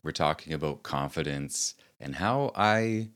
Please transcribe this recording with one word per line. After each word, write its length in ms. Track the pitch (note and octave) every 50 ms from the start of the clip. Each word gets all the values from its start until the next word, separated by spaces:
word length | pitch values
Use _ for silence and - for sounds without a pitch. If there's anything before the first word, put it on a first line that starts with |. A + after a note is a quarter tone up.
| _
we're 80 | D2+
talking 420 | D#2 - D#2+ D2+ D2+ - - - D#2+
about 300 | D2+ D2 D2+ C#2+ - _
confidence 920 | - - C#2 C#2 C#2+ - - D2+ D2 C#2+ C#2 C#2 C#2 - - - - - _ - _ _ _
and 180 | - C#2+ C#2
how 360 | D2 F2+ G#2 B2 C#3 C#3+ C3 -
I 540 | - G2+ G#2+ G#2+ A2 A2+ A2+ A2 A2 A2+ A2 -